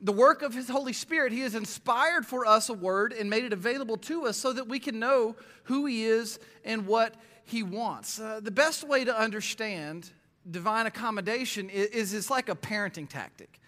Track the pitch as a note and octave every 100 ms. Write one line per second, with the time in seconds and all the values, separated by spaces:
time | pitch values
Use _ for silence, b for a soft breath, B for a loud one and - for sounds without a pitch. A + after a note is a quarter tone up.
0 | G3 G3+ C4 D#4+ C#4+ A#3+ B3 C4+ B3+ -
1 | - D#4+ C4 A#3 C4 G#3+ - - - A#3+
2 | D#4 E4+ A3+ B3+ A3+ A3 A3 G#3+ F#3 F#3+
3 | A3+ A#3 G3+ G#3+ B3 G3+ G#3+ C4+ A#3+ A3
4 | - E4 C4 G3+ C4 B3+ A3+ C4+ D4 A3+
5 | A#3 C4+ A3+ A3+ B B - C4+ C#4+ A3+
6 | A3 A3+ A3+ - B B - A3 G3 A3
7 | A3+ - B B - A#3 F#3+ G3+ A3+ B2+
8 | - - A3 A3 G#3+ G3+ D#4 D#4 D4 C#4
9 | B3+ A3+ A3 G#3 - - A3 F#3 D3+ E3
10 | E3+ - _ _ F3+ E3+ F#3 A3 A3 -
11 | A#3 G#3 F#3 A#3 B3+ G#3+ F#3+ G3 G#3 A3+
12 | G3+ G#3 F#3 C4 B3 F3 - G#3+ G3+ E3
13 | D3 C#3 F2+ - E2 _